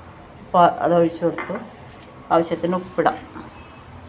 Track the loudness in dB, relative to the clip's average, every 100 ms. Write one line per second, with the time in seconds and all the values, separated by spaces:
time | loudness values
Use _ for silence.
0 | -20 -20 -20 -20 0 4 4 4 2 4
1 | 2 0 -4 -2 -8 -8 -12 -18 -20 -20
2 | -20 -14 0 0 0 -2 -2 -4 -4 0
3 | 0 0 -10 -18 -18 -18 -20 -20 -20 -20